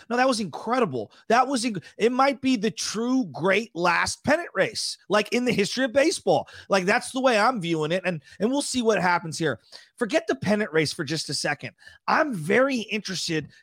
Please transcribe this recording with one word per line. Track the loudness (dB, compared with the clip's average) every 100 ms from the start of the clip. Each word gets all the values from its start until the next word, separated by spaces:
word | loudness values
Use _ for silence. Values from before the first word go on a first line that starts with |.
| -4
No, | 0
that | 2
was | 0
incredible. | -4 -8 -4 0 0 -2 -8 -8 2
That | 2 4
was, | 0
inc-, | -2 -6 -10 0
it | 0
might | 4 2 2
be | 0
the | 0 0
true | -2 -6 -4 0 0 0
great | -2 2 2 0
last | 0 2 2 0 -2
pennant | 0 0 0
race, | 0 0 -2 -8 -8 0
like, | 0 2
in | 0 0
the |
history | 0 0 0
of | 0
baseball. | 2 2 2 2 0 0 -10 -2
Like, | 0
that's | 2 0 0
the | 0
way | 2 4
I'm | 2 2
viewing | 0 0 0
it. | -2
And, | -2 -6 -8 -4
and | -2
we'll | 0
see | -2 0
what | 2 2
happens | 2 0 -2 -2
here. | -2 -2 _ -20 -20 -6
Forget | 0 0 0
the | -2
pennant | 0 0 2
race | 0 0
for | -2
just | -6 -6 -6
a |
second. | -4 -4 -6 -10 -16 -20 -10 0
I'm | 0 0
very | -2 0 2 2 0
interested | -4 -6 -6 -6 -4 -4 -6 -12